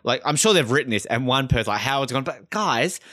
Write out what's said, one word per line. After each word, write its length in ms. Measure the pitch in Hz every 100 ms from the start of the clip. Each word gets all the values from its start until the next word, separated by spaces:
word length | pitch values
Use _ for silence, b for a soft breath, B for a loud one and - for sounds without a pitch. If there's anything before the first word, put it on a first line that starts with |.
like, 180 | - 127 139
I'm 100 | 151
sure 180 | 220
they've 160 | 185 117
written 200 | 135 131
this 140 | 104 -
and 200 | 117 127
one 220 | 131 131
person, 240 | 120 107
like, 80 | 104
Howard's 320 | 120 139 135
gone, 140 | 127 135
"But 240 | 127 -
guys, 500 | 214 196 117 165 - B